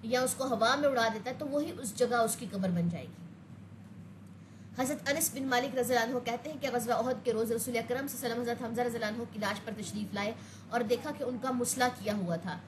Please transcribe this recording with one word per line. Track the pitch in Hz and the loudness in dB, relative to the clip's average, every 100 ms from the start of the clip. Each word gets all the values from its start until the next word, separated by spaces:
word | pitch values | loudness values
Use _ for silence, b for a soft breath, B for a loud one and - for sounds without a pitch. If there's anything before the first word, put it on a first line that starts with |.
या | 226 247 | 0 2
उसको | 254 - | 2 2
हवा | 262 220 226 277 | 0 4 4 6
में | 294 | 4
उड़ा | 254 226 | 6 4
देता | 214 233 | 2 -4
है, | 262 | -4
तो | 294 | 0
वही | 285 330 | 0 0
उस | 339 247 - | -2 -4 2
जगह | 233 240 | 4 4
उसकी | 220 - 196 | 4 2 -4
कब्र | 196 185 | 0 2
बन | 175 170 | 4 2
जाएगी। | 160 123 - - - - - - - - - - - - - B B B - | 0 -6 -12 -14 -16 -18 -16 -16 -16 -16 -16 -16 -16 -16 -18 B B B -2
हज़रत | 262 302 269 | 0 0 0
अनस | 294 320 | 2 0
बिन | - 269 | 0 2
मालिक | 247 269 | 2 2
रज़ियल्लाहु | 262 240 247 226 | 2 2 4 4
अन्हु | 247 | 0
कहते | 233 240 302 | 0 -4 -4
हैं | 294 | -4
कि | 269 | 0
ग़ज़वा | 240 226 233 | 0 2 2
उहद | 247 233 | 2 0
के | 247 | 2
रोज़ | 220 226 | 2 2
रसूल | 226 - | 0 0
अकरम | 233 226 247 285 | 0 0 0 -2
सल्लल्लाहु | |
अलैहि | - | -2
वसल्लम | 240 233 | -2 0
हज़रत | 240 240 | 0 -2
हमज़ा | 233 233 | -2 0
रज़ियल्लाहु | 247 233 214 | 0 0 -2
अन्हु | 226 233 | -2 -6
की | 214 | -2
लाश | 202 202 | -2 -2
पर | 220 | -4
तशरीफ़ | 208 185 208 202 | -6 -4 -4 -4
लाए | 202 208 233 B B B | -2 -2 -4 B B B
और | 240 | 0
देखा | 220 240 302 | 2 2 0
कि | 294 | -4
उनका | 254 247 262 | -2 -2 0
मुसला | 247 240 262 247 | 0 2 2 2
किया | 247 202 | 2 -2
हुआ | 208 175 165 | 0 0 0
था। | 185 - | -2 -6